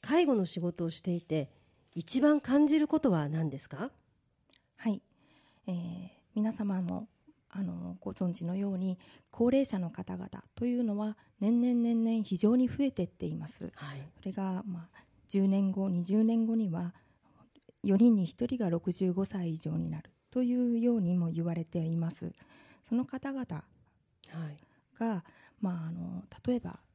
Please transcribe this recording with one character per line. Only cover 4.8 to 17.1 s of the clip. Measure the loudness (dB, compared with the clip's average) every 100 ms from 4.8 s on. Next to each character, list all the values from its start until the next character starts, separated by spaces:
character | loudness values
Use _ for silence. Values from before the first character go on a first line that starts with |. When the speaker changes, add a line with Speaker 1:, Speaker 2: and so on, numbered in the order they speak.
| -2
Speaker 2:
い。 | -2 _ _ _ _ _ _ -8
え |
ー、 | -6 -6 -10 -14 _ _
皆 | -2 0
様 | 0 -2 0
も、 | -2 -4 -8 _ _ _ _
あ | -6
の、 | -6 -6 -8 -8
ご | -10
存 | -4 -4
知 | -2 -4
の | -2
よ | -2
う | -2
に、 | -4 -4 -10 -20 _
高 | 0 2
齢 | 4 2
者 | -2
の | -4
方 | -8 -8
々 | -8 -10 -12 -16 -6
と | -2
い | 0
う |
の | 0 -2
は、 | -4 -6 _ _
年 | 2 2
々 | 4 2
年 | 2 2
々 | 2 0
非 | 0 2
常 | 4 4
に | 2
増 | 2 -2
え |
て | 0
っ | -6
て | _ -8
い | -6
ま | -10
す。 | -10 -12 -12
Speaker 1:
は | -14 -12
い。 | -14 -12
Speaker 2:
そ |
れ | -10
が、 | -4 -4 -4 -6
ま | -10 -10
あ、 | -20 _ _ _
十 | 2 4
年 | 4 2
後、 | 0 0
二 | -2
十 | 0 2
年 | 4 4 2
後 | 0
に | 0
は、 | -2 -4 -8 _